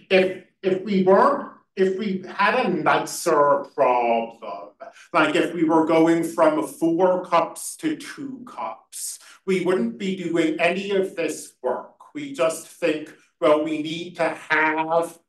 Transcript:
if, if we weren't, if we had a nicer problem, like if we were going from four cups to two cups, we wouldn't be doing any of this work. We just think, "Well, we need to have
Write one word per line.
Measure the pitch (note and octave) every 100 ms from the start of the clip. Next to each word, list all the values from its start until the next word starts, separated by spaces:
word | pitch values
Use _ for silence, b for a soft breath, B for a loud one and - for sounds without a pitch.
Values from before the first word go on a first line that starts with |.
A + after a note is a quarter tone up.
| -
if, | F#3+ - - - _
if | F#3+ F#3
we | G#3+ F#3+
weren't, | F#3 G3+ C#4 - - - _ -
if | F#3+ F#3+
we | G3+ F#3 -
had | - G3+ B3 G#3+
a |
nicer | E3 D3 D3 D#3 - E3+ D#3 C#3+ C#3 - -
problem, | D#3 B2+ A#2+ A#2 A2+ - G#2+ E2+ - - - B B
like | E3+ D3+ E3
if | D#3
we | F3 D#3+
were | E3 D3+
going | D#3+ D#3+ E3
from | D#3+ - D#3 D3+ C#3
four | - E3 E3 F#3 F3+ -
cups | E3+ E3 - - -
to | D#3 D3+
two | - - C3+ B2+ -
cups, | - A2+ A2 _ - - - B B -
we | F3+ F3
wouldn't | F#3+ A#3 -
be | F#3+ F#3
doing | E3+ E3+ D#3+ D#3+
any | E3+ F#3+ G3
of | G3 F#3 -
this | D#3 - - _
work. | B2+ - - _ -
We | D3 C#3+
just | C#3 D#3+ - -
think, | - E3 D3+ - b b _
"Well, | E3 D3+
we | D#3 D3+
need | D3+ E3+ F3 -
to | D#3+ D#3 -
have | D#3 D#3 D#3 D#3+ E3+ E3+ -